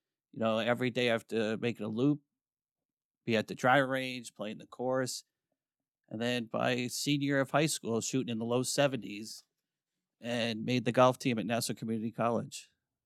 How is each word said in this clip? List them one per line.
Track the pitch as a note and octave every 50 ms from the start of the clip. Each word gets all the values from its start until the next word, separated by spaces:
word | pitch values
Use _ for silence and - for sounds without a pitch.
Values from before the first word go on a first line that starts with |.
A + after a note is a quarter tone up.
| _ _ _ _ _ _
You | _ -
know, | A2+ A2+ A2 A2+
every | G#2+ A#2 A#2+ A#2 B2+ B2
day | A#2 B2+ B2 A#2+
after | A2+ A2+ - - - A2+ A2 G#2+ A2 F#2+
making | - A#2+ G#2+ - G#2
a | A2
loop, | A2 A2+ C3 D3 D3 D3 - _ _ _ _ _ _ _ _ _ _ _ _ _ _ _ _ _ _ _ _
be | - A2+
at | G#2+ G#2 -
the | F#2+
driving | - - B2 C3 C#3+ C3+ B2+
range, | C3+ C3 C3 B2+ B2+ B2+ A#2 - -
playing | - - G#2+ A2 -
the | G#2 -
course, | - - B2 B2+ C3 C3 B2+ B2 - - - _ _ _ _ _ _ _ _ _ _ _ _ _ _ _ _ _
and | - A2
then | A#2 A#2+ B2 B2 A2+ G#2+
by | - A2+ A#2+ B2 B2+ B2 B2 A#2+
senior | - - - C#3+ D3 C#3+ C#3
year | C#3 C#3+ C3+
of | C3 -
high | - C#3 -
school, | D3+ - - - A2 A2+ A2
shooting | G2+ - - C3 A#2+ A#2+
in | A#2 A2
the | A#2
low | A#2 A#2+ B2+ B2+
seventies, | - - C#3+ C#3+ C#3 C3 A#2 G2 G2 G2+ G2+ A2 G#2 - - - _ _ _ _ _ _ _ _ _ _ _ _ _ _ _
and | - A#2+ A#2+ A#2+ A2+ A#2 A2+ G#2+ A2
made | A#2 B2+ B2 A2
the | A#2+ G#2+
golf | B2+ B2+ B2+ B2+ -
team | - C3+ A#2+ A2
at | F2+
Nassau | G#2 A#2 A2+ - - A2
Community | - A#2 A2 A2+ A2 G#2+ A#2
College. | - - A2+ A#2+ A#2 G2+ - - - - - - _ _ _ _ _ _ _